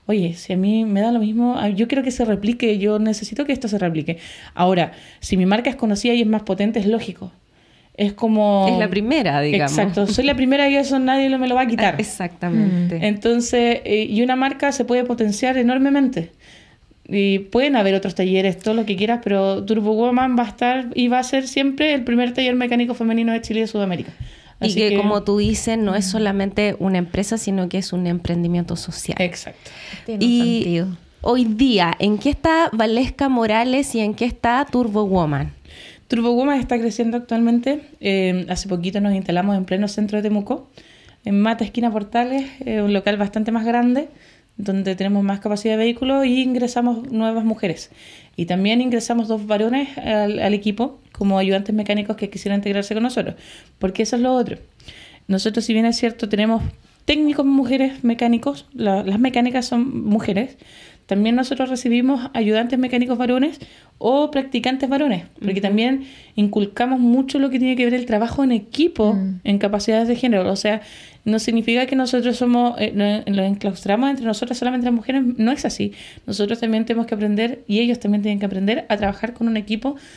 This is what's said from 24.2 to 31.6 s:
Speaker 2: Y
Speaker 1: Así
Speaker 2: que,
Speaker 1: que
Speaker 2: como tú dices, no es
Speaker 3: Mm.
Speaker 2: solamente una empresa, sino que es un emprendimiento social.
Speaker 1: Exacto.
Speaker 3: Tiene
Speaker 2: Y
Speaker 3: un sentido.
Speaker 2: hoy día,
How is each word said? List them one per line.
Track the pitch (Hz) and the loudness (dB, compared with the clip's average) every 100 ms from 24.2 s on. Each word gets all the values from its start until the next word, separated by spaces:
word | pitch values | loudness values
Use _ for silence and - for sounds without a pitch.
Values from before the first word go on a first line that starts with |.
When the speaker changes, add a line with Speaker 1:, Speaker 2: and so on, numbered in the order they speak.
| - - - - | -16 -18 -20 -4
Speaker 2:
Y | 220 | -2
Speaker 1:
Así | 208 | 2
Speaker 2:
que, | 208 | 2
Speaker 1:
que | 202 | 2
Speaker 2:
como | 208 208 | 2 0
tú | 202 208 | 0 0
dices, | 208 214 - 226 | 2 0 -2 0
no | 208 190 | 0 0
es | 185 | 0
Speaker 3:
Mm. | |
Speaker 2:
solamente | 214 208 196 196 196 208 - | 0 0 0 -2 0 0 0
una | 190 185 | 0 0
empresa, | 175 - 202 226 | 0 -2 -2 -4
sino | 208 190 180 | -2 -2 -2
que | 190 | -2
es | 190 | -4
un | 180 180 | -2 -2
emprendimiento | 175 170 175 170 175 170 170 | -2 -2 -2 0 0 -2 -6
social. | - - - - | -8 -10 -6 -4
Speaker 1:
Exacto. | 180 - - - - - - - - | -4 -4 -14 -18 -20 -20 -18 -16 -8
Speaker 3:
Tiene | 214 | -2
Speaker 2:
Y | 233 240 | 2 2
Speaker 3:
un | 240 | 2
sentido. | 233 175 170 185 175 - - | 0 0 -2 -2 -6 -14 -8
Speaker 2:
hoy | - 254 | -2 2
día, | 233 214 | 2 2